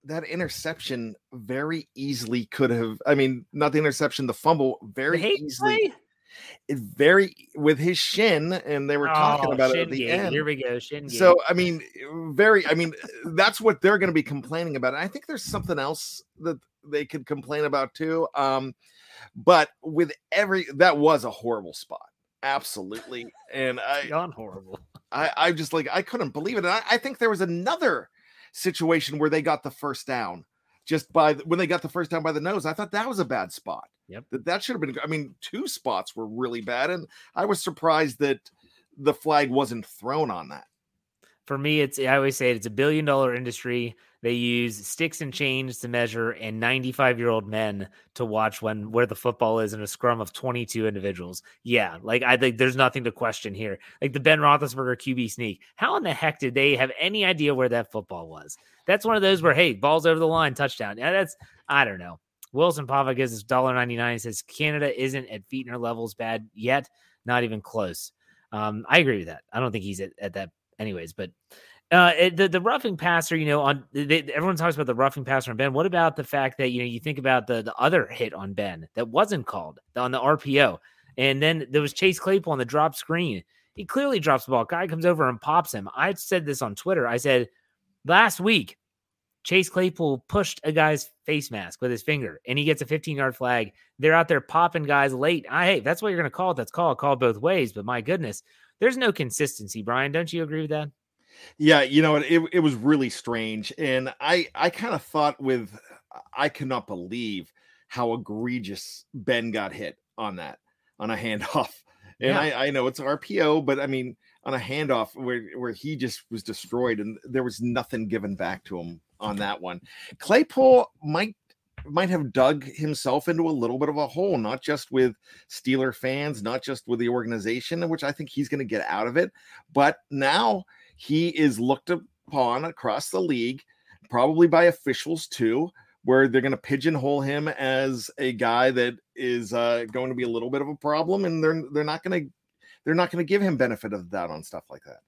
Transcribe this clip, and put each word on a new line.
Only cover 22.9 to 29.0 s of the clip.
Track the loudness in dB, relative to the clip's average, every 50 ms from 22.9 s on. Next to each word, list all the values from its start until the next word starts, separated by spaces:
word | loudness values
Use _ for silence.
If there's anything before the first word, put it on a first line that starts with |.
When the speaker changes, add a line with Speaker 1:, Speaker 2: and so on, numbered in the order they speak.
| -10 -12 -12 -12 -12 -12 -12 -14 _ -20 -20 -12 -4
Speaker 1:
And | -2 -2 -2 -2 -2
I | -2 -2 -2 -2 -2
Speaker 2:
<laughs> |
Beyond | -2 -2 -4 -4 -4 -10
horrible. | -14 -16 -14 -14 -16 -18 -16 -20 -20 -20 _ _ -20 _ _
Speaker 1:
I, | -4 -2 -2 -2 2
I | 2 2 2
just, | 2 0 -4 -2 -2
like, | -2 -2 0
I | -2 -2
couldn't | -2 -2 -4 -4 -4 -4
believe | -6 -6 -6 -2 -2
it. | 0 0
And | 0 0
I, | 0 2 0
I | 0
think | 0 0 -6 -4
there | 0 0 0
was | 2 0
another | -2 -2 -2 -2 -2 -2 -2 2 0 0 0 0 -6 _ _ _ _ _ _ _ -20 _ _
situation | -4 -4 -4 -2 0 2 2 2 2